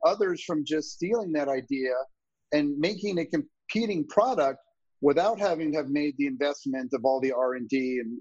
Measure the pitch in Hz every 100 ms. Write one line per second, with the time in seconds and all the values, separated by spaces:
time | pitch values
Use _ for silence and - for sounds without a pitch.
0 | 160 208 196 175 - 156 147 156 147 -
1 | 175 233 196 151 139 131 123 135 131 127
2 | 135 _ _ _ - 147 147 143 165 202
3 | 202 180 160 160 139 _ - 214 226 185
4 | 143 - 233 233 139 135 _ _ _ _
5 | 143 143 196 196 202 165 160 151 135 143
6 | 147 135 143 131 143 147 139 131 127 131
7 | 127 131 131 123 127 127 117 135 127 127
8 | 113 120